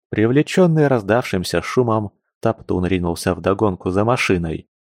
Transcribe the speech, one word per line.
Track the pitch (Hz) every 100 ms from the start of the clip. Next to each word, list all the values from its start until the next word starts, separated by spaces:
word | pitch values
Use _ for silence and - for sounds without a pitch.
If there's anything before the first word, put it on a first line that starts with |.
| _
Привлеченный | 107 113 135 151 - 180 156 143
раздавшимся | 123 98 117 - 95 87 87
шумом, | - - 117 110 104 - _ _
Топтун | 113 - - 90 90
ринулся | 92 87 82 95 87
вдогонку | 90 98 110 92 98
за | 92 110
машиной. | 127 - 92 85 78 - _